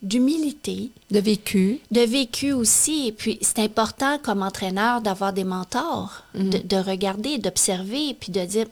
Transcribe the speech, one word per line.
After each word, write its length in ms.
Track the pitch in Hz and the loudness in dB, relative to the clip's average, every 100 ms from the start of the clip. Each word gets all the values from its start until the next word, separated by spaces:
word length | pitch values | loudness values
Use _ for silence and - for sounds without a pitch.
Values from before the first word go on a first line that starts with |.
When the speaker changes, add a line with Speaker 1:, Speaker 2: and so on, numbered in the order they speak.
Speaker 1:
d'humilité. 880 | 196 233 262 320 302 - - 185 240 - _ | -2 2 4 2 -2 -4 -6 -6 -8 -12 _
Speaker 2:
De 80 | 202 | 2
vécu. 580 | 208 208 - 196 190 262 - | 4 0 2 2 4 2 0
Speaker 1:
De 80 | 233 | 2
vécu 520 | 240 269 254 - 277 | 4 2 0 -2 0
aussi. 540 | 269 220 - - 302 247 | 2 2 2 2 0 -2
Et 60 | |
puis, 260 | 220 226 220 | -2 -4 -2
c'est 200 | - - | -2 0
important 580 | 214 214 214 - 277 285 | 0 2 -2 0 0 0
comme 240 | 277 202 | -2 -2
entraîneur 580 | 190 - 190 190 226 240 | -2 -4 -4 0 2 2
d'avoir 320 | 214 190 196 | 0 0 -2
des 120 | 190 | 0
mentors, 800 | 190 185 180 - 330 240 - - - | -2 -4 -4 -2 -2 -4 -6 -10 -10
Speaker 2:
Mhm. 160 | - 190 | -2 0
Speaker 1:
de, 80 | 190 | 0
de 180 | 180 190 | 0 0
regarder, 600 | 190 190 196 196 226 285 | 0 -2 -2 -2 -2 -2
d'observer, 800 | 196 - - 185 190 254 302 240 | -2 0 0 0 -2 -4 -4 -6
puis 140 | - | -6
de 120 | 185 | -4
dire, « 220 | 180 208 220 | -2 -2 -2